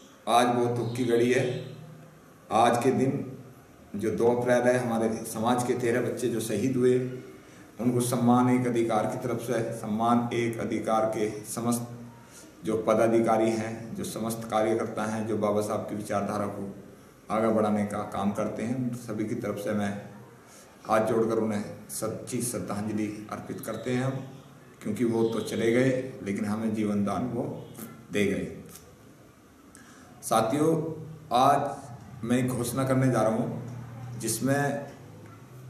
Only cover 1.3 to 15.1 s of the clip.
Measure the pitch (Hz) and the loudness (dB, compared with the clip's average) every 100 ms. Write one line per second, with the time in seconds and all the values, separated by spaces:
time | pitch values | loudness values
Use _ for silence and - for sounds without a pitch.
1.3 | 127 - - - - - - - - - | 4 2 -2 -8 -14 -18 -20 -20 -20 -20
2.3 | - - 104 120 - 131 107 135 139 - | -18 0 4 4 4 4 4 2 0 -4
3.3 | - - - - - - 104 110 - 117 | -10 -16 -20 -20 -20 -12 -4 -2 2 4
4.3 | 120 123 123 123 123 117 113 113 110 - | 4 4 4 4 2 2 0 0 -2 -6
5.3 | 113 113 127 - 120 120 123 120 - 123 | -2 0 2 2 0 2 2 0 -2 -2
6.3 | 107 110 104 127 127 127 123 127 - - | -2 -2 0 0 4 4 4 2 -6 -12
7.3 | - - - - - 123 123 123 123 120 | -18 -20 -20 -16 -4 0 2 2 2 6
8.3 | 123 127 123 123 120 113 110 110 120 123 | 6 6 4 2 2 2 2 0 -2 -4
9.3 | 113 - 117 113 - 110 107 117 120 120 | -4 -2 -2 -2 -6 -4 0 4 4 2
10.3 | 120 120 113 107 110 - 110 110 113 104 | 0 -2 -2 -4 -2 0 2 2 0 -2
11.3 | - - - 117 120 - - - - - | -4 -10 -4 -2 -2 -4 -12 -16 -20 -20
12.3 | - - - 107 110 117 107 117 113 113 | -20 -20 -10 -2 0 4 4 6 4 4
13.3 | 110 113 110 110 - - - 95 110 110 | 4 4 2 -2 -6 -10 -8 -8 -6 -4
14.3 | 113 - 107 113 113 110 107 107 | -6 -2 0 2 0 -2 -4 -4